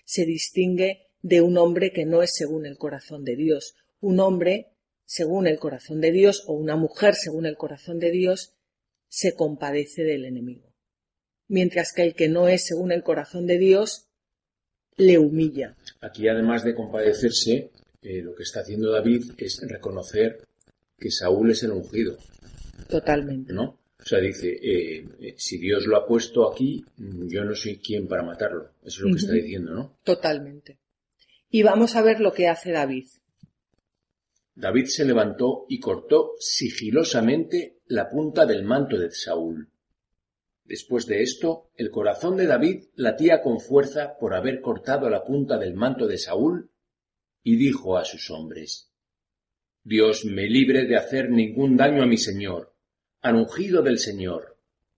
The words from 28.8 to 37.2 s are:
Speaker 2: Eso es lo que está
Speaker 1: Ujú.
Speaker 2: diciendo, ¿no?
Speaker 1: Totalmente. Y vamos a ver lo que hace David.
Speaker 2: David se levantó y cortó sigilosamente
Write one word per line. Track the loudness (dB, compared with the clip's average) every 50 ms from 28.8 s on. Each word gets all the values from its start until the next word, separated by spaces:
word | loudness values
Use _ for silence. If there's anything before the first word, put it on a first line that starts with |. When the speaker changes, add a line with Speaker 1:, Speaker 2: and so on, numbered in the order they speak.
| _
Speaker 2:
Eso | -18 -12 -2
es |
lo | 0 2
que | 2 2
está | 2 0 0
Speaker 1:
Ujú. | 0
Speaker 2:
diciendo, | 0 -2 -6 -8 -8 -8 -8
¿no? | -10 -10 -12 _ _ _
Speaker 1:
Totalmente. | -2 0 0 0 -2 -2 -4 -6 -10 -16 -18 -20 -20 -20 _ _ _ _ _ _ _ _ _ _ _ _ _ _ _
Y | 2 4 6
vamos | 6 6 6 4 4 4
a | 4 4
ver | 4 4 4
lo | 2 2 2
que | 2 2 2
hace | 2 0 -2 -4 -2
David. | -2 -2 -2 -4 -6 -8 -12 -18 _ _ _ _ _ -20 _ _ _ _ _ _ _ _ _ _ _ _ _ _ _ _ _ _ _ _ _ _
Speaker 2:
David | -8 -6 0 0 2 0
se | 0 -2 0 0
levantó | 2 2 2 2 0 0 -2 -2 -2 -2 -4 -6 -8
y | -8 -6
cortó | -4 -4 -4 -4 0 2 4 4 4 0 -4 -8
sigilosamente | -8 -6 -4 -4 -4 -4 -6 -6 -4 0 0 0 0 2 0 2